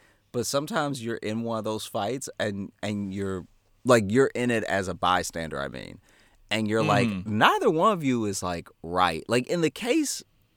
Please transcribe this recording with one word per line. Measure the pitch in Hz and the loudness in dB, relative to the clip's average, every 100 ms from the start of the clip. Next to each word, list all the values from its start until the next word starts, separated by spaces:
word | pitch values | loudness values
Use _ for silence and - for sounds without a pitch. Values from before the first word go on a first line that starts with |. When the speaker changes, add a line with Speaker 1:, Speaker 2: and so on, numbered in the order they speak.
| _ _ _ | _ _ _
Speaker 1:
but | 123 110 | -6 -2
sometimes | 143 147 220 147 127 | -2 -2 -2 -2 -4
you're | 113 113 | -6 -6
in | 98 110 | -4 -4
one | 117 113 | -4 -4
of | 107 | -4
those | 110 - | -6 -4
fights | 117 101 135 - - | -4 -2 -4 -8 -4
and, | 107 101 101 - | -4 -4 -8 -8
and | 104 104 101 | -6 -4 -4
you're, | 95 98 92 85 _ _ _ | -4 -4 -4 -8 _ _ _
like, | 120 123 98 | 4 6 6
you're | 113 135 - | 4 4 2
in | 120 | 0
it | 113 104 | 0 0
as | 98 92 | 0 -2
a | |
bystander, | 87 90 92 85 85 80 73 | -2 2 2 0 -6 -6 -6
I | 69 | -8
mean. | 64 50 - _ _ _ _ - | -8 -14 -16 _ _ _ _ -6
And | 107 110 | -2 0
you're | 110 | 2
like, | 107 104 110 | 4 4 2
Speaker 2:
Mm-hmm. | 98 95 107 | 0 -2 4
Speaker 1:
neither | 175 403 311 | 4 4 2
one | 160 202 | 4 2
of | 196 | 2
you | 143 123 104 | 0 0 0
is, | 95 | -2
like, | 92 87 - _ | -4 -4 -8 _
right. | 82 87 90 82 - | -4 2 2 2 0
Like, | 117 123 | 0 0
in | 175 | 0
the | 160 | 0
case | - 240 311 294 - - _ _ | -2 -2 0 0 -6 -10 _ _